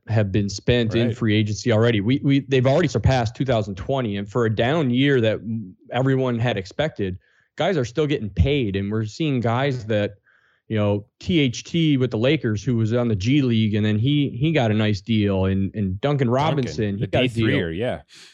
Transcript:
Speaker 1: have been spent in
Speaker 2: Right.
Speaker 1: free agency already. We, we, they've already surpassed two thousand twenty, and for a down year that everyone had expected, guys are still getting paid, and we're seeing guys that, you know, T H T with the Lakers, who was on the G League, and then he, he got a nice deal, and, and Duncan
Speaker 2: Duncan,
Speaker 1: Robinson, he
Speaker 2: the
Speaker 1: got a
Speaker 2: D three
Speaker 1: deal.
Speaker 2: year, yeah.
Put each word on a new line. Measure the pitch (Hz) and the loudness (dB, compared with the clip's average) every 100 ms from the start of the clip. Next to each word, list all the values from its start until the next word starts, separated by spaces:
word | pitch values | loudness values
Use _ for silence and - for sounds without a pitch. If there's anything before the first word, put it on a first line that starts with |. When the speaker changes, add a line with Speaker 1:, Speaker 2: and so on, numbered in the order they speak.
| - | -2
Speaker 1:
have | 110 101 | 0 2
been | 104 101 | 0 -2
spent | - - 123 113 113 | -2 0 2 2 0
in | 117 | 0
Speaker 2:
Right. | 113 | 0
Speaker 1:
free | 117 107 | 0 2
agency | 104 104 127 | 0 -2 0
already. | 107 120 107 | 2 4 2
We, | 101 139 | 0 0
we, | 147 139 | 2 0
they've | - 131 131 | 2 2 4
already | 147 175 | 2 2
surpassed | 117 135 131 117 - | 0 2 2 -2 -4
two | 135 | -2
thousand | 113 101 92 | 0 -2 -8
twenty, | - 135 117 101 | -4 -2 -2 -4
and | 101 | -4
for | 123 113 | -2 0
a | 110 | 0
down | 120 165 135 | 0 0 0
year | 123 143 131 | 2 2 4
that | 110 98 110 113 92 - - | 2 0 -4 -8 -8 -16 -8
everyone | 123 131 131 131 117 | -2 2 2 0 0
had | 120 101 | 0 -2
expected, | 92 - 151 - 95 90 _ _ _ - | -6 -4 -4 -2 -4 -6 _ _ _ -4
guys | 165 156 | -2 0
are | 117 | -2
still | 160 151 | -2 -2
getting | 147 107 | -2 -4
paid, | - 135 147 107 98 | 0 2 2 0 -2
and | 98 | -2
we're | 110 107 | -2 -4
seeing | - 156 131 | -4 -2 0
guys | 113 117 143 127 104 | 0 0 0 -4 -2
that, | 107 101 98 _ _ _ _ _ | -2 -2 -6 _ _ _ _ _
you | 110 | 0
know, | 104 104 - _ | 0 0 -4 _
T | - 170 | -2 2
H | 135 - | 2 -2
T | - 170 160 135 | -4 0 2 2
with | 127 | 0
the | 110 | 0
Lakers, | 127 156 117 107 | 2 2 0 -2
who | - 113 | -2 0
was | 110 120 | 0 0
on | 120 | 0
the | 101 | 0
G | 107 147 | 2 2
League, | 127 113 110 107 | 2 2 2 2
and | 107 | 0
then | 104 | 0
he, | 127 147 135 | 2 0 0
he | 113 160 | 0 0
got | 151 113 | 2 2
a | |
nice | 107 107 98 | 2 0 -2
deal, | - 110 101 95 95 | 0 0 2 2 0
and, | 95 95 107 | 0 -2 -2
and | 98 95 | -4 -2
Duncan | 139 143 120 | -2 0 0
Speaker 2:
Duncan, | |
Speaker 1:
Robinson, | 127 156 156 123 - 104 98 | 2 0 0 -2 -4 -4 -2
he | |
Speaker 2:
the | 107 | -2
Speaker 1:
got | 135 127 | 0 0
a | |
Speaker 2:
D | 110 | 0
three | 110 | 0
Speaker 1:
deal. | - | 0
Speaker 2:
year, | 85 | -2
yeah. | 82 120 80 - - - | -4 -4 -6 -10 -20 -20